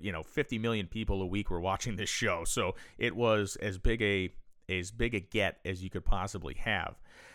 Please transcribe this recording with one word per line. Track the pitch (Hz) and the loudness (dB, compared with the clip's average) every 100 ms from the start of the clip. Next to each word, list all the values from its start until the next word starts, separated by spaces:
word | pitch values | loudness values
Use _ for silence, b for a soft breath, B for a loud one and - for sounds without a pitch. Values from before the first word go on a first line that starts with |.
you | 98 | -4
know, | 82 | -4
fifty | 78 - 135 113 | -4 -2 -2 0
million | 117 110 92 | 0 0 -2
people | 110 107 98 | -2 0 0
a | 92 | 2
week | 98 - | 0 0
were | 87 | 0
watching | 92 95 123 104 | 0 0 -2 -4
this | 101 | -2
show. | - 113 85 | 0 0 0
So | 85 127 95 - B B | 0 0 0 -2 B B
it | 117 92 | -2 2
was | 117 107 101 - | 4 4 2 -2
as | 104 92 | -6 2
big | - 117 | 2 4
a, | 104 98 92 - - - - | 4 2 0 -4 -14 -18 -4
as | 92 87 | -2 -2
big | 117 117 | 0 0
a | 110 | 0
get | 95 110 95 - - | -2 0 0 0 -6
as | 92 | -6
you | 92 | -6
could | 95 | -2
possibly | - 98 95 95 76 67 | 2 2 0 -4 -6 -2
have. | 117 98 82 - B B B | 0 0 -2 -8 B B B